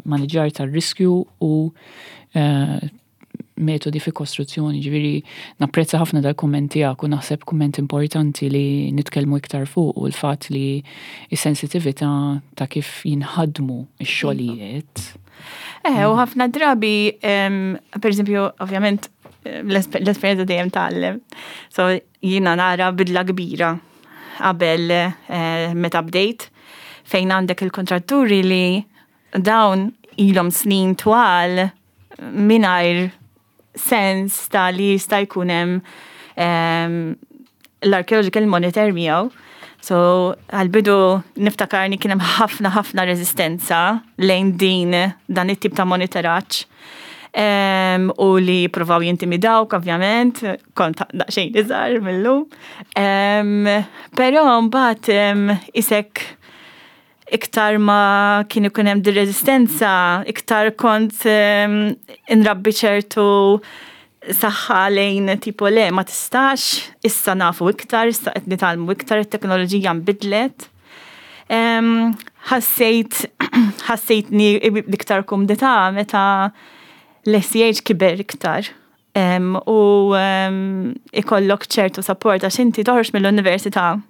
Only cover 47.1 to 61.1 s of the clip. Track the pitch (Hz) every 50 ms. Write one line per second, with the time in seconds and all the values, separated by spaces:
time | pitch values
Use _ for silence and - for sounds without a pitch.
47.1 | - - - - - 262 214 208 202 196 196 196 190 190 190 185 185 185 185 185
48.1 | - - 196 190 190 185 185 180 180 180 175 170 - 180 170 170 170 170 170 175
49.1 | 180 170 185 175 175 175 202 226 226 220 220 220 214 180 170 175 165 175 185 202
50.1 | 220 233 247 247 240 - 233 196 - - _ _ _ - 185 160 165 - - -
51.1 | - 180 - - - 202 185 175 226 214 214 226 - - - - 247 226 202 185
52.1 | 185 185 208 240 269 285 311 302 - - - - - - - - - 208 202 196
53.1 | 196 196 202 202 208 208 208 208 208 208 208 208 202 208 196 - - - - -
54.1 | - 262 254 254 277 311 311 269 240 233 226 220 240 269 262 240 220 214 - 233
55.1 | 202 202 208 202 202 202 202 202 208 185 - - - 233 220 - 220 208 208 -
56.1 | - - - - - - - - - - - - - - - - _ _ _ _
57.1 | _ _ _ - - 220 - - - 226 214 214 214 214 208 208 202 208 202 196
58.1 | 202 202 202 202 208 202 208 208 - 226 202 202 - 220 208 202 202 202 190 208
59.1 | 196 202 202 196 202 - - 269 269 262 240 226 - - 226 202 190 180 180 175
60.1 | 175 185 202 - 214 - - - 226 214 214 220 220 - - 233 214 214 220 214